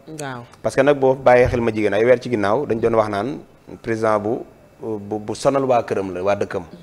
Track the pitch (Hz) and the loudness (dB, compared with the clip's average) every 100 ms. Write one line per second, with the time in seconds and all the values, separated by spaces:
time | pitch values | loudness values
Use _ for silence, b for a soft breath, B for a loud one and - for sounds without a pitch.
0 | - 156 143 127 120 - 110 - 135 143 | -20 -14 -12 -12 -16 -8 -4 2 2 4
1 | 131 131 127 123 123 127 117 107 104 101 | 4 4 6 6 6 2 -2 0 0 2
2 | 117 120 123 113 98 117 131 113 117 113 | 4 2 2 -2 0 0 -2 -2 0 0
3 | 107 101 117 156 - _ - 90 - 113 | 0 -2 -6 -8 -14 _ -20 -14 -8 -2
4 | 110 107 104 127 - - - _ 117 107 | 0 0 0 -6 -8 -20 -20 _ -10 -10
5 | 101 107 107 107 143 135 135 120 110 104 | -8 -8 -8 -2 0 0 2 0 0 -4
6 | 95 90 95 101 104 101 82 - | -4 -2 -2 0 -2 -6 -10 -18